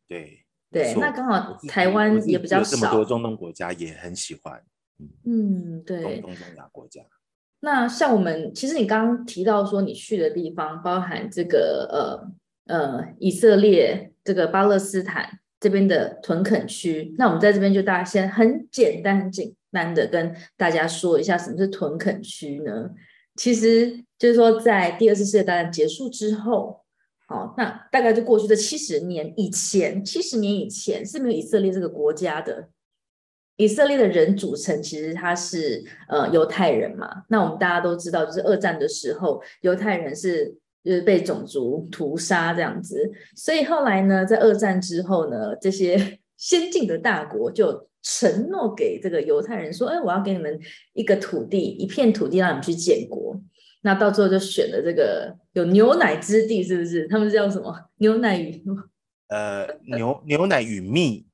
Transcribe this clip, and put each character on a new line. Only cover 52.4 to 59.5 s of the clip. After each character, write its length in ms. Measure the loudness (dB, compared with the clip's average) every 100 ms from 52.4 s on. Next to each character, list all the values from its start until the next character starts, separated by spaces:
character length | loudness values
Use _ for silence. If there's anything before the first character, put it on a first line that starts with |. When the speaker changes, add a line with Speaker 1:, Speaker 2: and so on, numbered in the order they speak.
| 2
Speaker 2:
你 40 | 0
们 60 |
去 120 | -4
建 340 | -2 2 0 0
国。” 320 | -8 -8 -10 -16 _ _ _
那 140 | 0
到 160 | 4 4
最 120 | 4
后 80 | 4
就 80 | 4
选 320 | 0 -2 0
了 120 | 0
这 100 | -2
个 420 | 2 2 0 -6 -14 _
有 100 | -2
牛 300 | 4 6 6
奶 200 | 6 4 0
之 300 | 2 2 2
地， 160 | 0
是 140 | 0 -2
不 80 |
是？ 240 | -2 -4 -2
他 100 | 0
们 120 | 2
叫 180 | 2 2
什 100 | -2
么？ 160 | -8 -12 -14 0
牛 220 | 2 4
奶 200 | 2 0
与 240 | -4 -8 -8 -8 -10 _ _ _ -8
Speaker 1:
呃， 380 | -6 -4